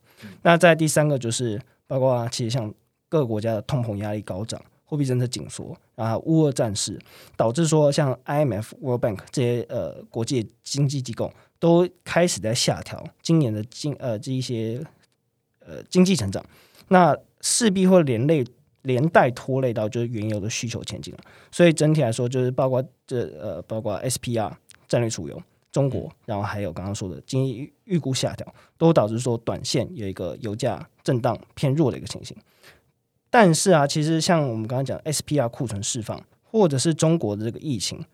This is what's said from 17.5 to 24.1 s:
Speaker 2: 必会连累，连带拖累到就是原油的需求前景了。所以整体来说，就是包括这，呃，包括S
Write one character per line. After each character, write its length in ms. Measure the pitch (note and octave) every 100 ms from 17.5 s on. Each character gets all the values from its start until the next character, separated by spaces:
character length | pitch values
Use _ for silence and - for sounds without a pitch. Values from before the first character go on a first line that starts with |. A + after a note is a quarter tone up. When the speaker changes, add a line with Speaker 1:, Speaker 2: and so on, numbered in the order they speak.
| - A3+
Speaker 2:
必 160 | F#3+ F#3
会 160 | F#3
连 240 | C#3+ A2 C#3+
累， 180 | D#3 A#2 _ _ _
连 260 | C3 B2 D#3+
带 220 | A3 C3+
拖 320 | A#2+ - C3
累 100 | C3
到 160 | A2 G#2+
就 140 | A#2+
是 40 | A#2+
原 200 | A2+ G#2+
油 100 | G#2
的 120 | G#2
需 180 | - A2+
求 160 | -
前 160 | - -
景 140 | -
了。 60 | - - - _
所 140 | -
以 80 | F3
整 220 | D#3+ D3+
体 80 | D#3
来 100 | A#2
说， 160 | A#2+ B2
就 160 | B2+
是 60 | B2+
包 180 | B2+ C3
括 160 | B2+ E3+ _ -
这， 160 | A#2+ F2 D2
呃， 220 | G#2 E2
包 180 | - A2
括 140 | G#2+
S 240 | F#2+ B2+